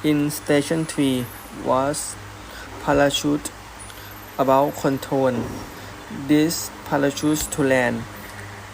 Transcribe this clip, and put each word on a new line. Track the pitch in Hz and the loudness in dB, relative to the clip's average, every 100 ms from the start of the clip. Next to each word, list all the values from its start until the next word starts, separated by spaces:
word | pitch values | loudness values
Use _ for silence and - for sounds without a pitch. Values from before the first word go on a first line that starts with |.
In | 151 147 147 | 4 2 2
station | - - 147 139 165 160 | -2 2 2 4 0 0
three | - 139 127 123 - - - 127 | 0 2 2 -2 -10 -14 -6 2
was | 127 135 156 - - - - - - - - | 2 2 -2 -6 -10 -14 -16 -16 -14 -14 -6
parachute | - 143 143 - 147 147 - - - - - - - - - - | 2 6 6 4 2 0 -2 -12 -18 -16 -16 -16 -16 -16 -12 0
about | 135 135 147 - | 4 6 4 2
control. | 147 135 - 139 131 120 117 - - - - - - - 139 | 0 0 0 2 2 2 -2 -6 -10 -14 -14 -14 -12 -8 4
This | 147 156 175 - - - | 4 4 0 -6 -10 -4
parachute | 147 143 139 151 151 - | 0 0 2 0 2 -2
to | - | 0
land | 135 131 123 117 113 - - - - - - | 4 4 4 0 -6 -12 -14 -14 -14 -14 -16